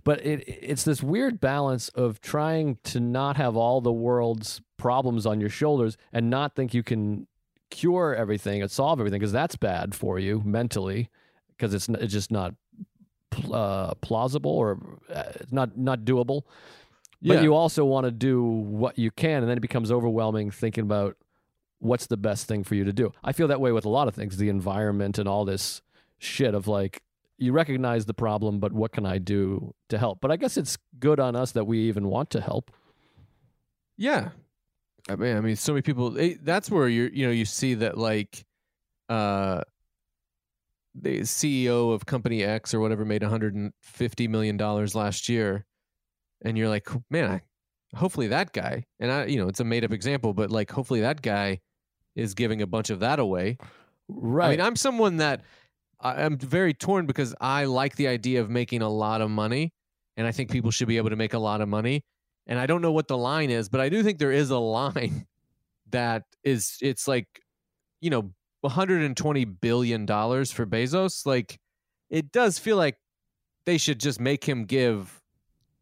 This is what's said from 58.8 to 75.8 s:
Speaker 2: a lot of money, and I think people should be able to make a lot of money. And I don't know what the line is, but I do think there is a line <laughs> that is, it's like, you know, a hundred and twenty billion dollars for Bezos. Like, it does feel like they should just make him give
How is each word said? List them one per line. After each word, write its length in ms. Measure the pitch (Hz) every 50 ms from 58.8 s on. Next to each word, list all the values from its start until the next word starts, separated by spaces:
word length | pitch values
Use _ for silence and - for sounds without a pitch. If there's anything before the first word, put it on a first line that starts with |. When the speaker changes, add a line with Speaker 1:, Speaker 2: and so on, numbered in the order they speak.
| 113
Speaker 2:
a 60 | 107
lot 320 | 107 107 107 107 110 110
of 100 | 110 107
money, 420 | 107 107 107 110 120 139 160 170 - _ _ _ _ _ _ _ -
and 100 | - 113
I 60 | 117 113
think 180 | - 127 104
people 200 | - 123 113 113 110
should 160 | - 123 110
be 80 | 113
able 140 | 113 110 110
to 60 | 107
make 180 | 107 110 104 -
a 40 | 117
lot 220 | 110 107 104 107
of 80 | 107 101
money. 360 | 104 107 110 120 139 147 - _ _ _ _ _ _ _ _ -
And 100 | 120 123
I 80 | 127
don't 160 | 135 165 175 170
know 80 | 165 156
what 140 | 156 147
the 100 | - 135
line 340 | 123 120 127 147 160 156 135
is, 180 | 120 117 110 95
but 120 | 123 131
I 80 | 131 139
do 140 | 170 220 214
think 160 | 214 196 151
there 140 | 147 139 131
is 180 | 143 151 131
a 80 | 135 123
line 680 | 117 113 110 117 135 139 - 147 123 107 101 - - _ _ _ _ _ _ _
<laughs> 320 | _ _ _ _ _ 110
that 340 | - 123 120 117 113 110 - _ _ _ -
is, 340 | 139 135 113 101 - - - 127
it's 240 | 139 127 - -
like, 360 | - 135 123 110 _ _ - _ _ _ _ _ _ _ _ _ _ _ -
you 100 | 160 170
know, 220 | 147 120 104 98 90 _ _ _ _ _ -
a 60 | 139
hundred 340 | 120 170 190 185 185 170 151
and 140 | 143 127
twenty 280 | - - 151 147 139 123
billion 580 | 107 95 87 - 117 117 123 123 117 117 110 104
dollars 460 | 101 107 104 110 117 127 131 139 127 -
for 140 | - 120
Bezos. 580 | 98 101 113 123 127 147 185 190 185 - - -
Like, 340 | 143 135 123 107 - - - _ _ _ _ _ _ _ _ _ -
it 200 | - 160 156 139 -
does 260 | 240 247 214 170 -
feel 180 | - 220 220
like 200 | 196 165 143 127 _ _ _ _ _ _ _ _ _ _ _ _ _ -
they 140 | 175 175 156
should 200 | - - 143 113
just 200 | - 147 123 -
make 240 | 120 131 143 147 -
him 200 | 151 139 120 110
give 560 | 95 127 135 127 120 113 101 95 - - - _ _ _ _ _ _ _ _ _ _ _ _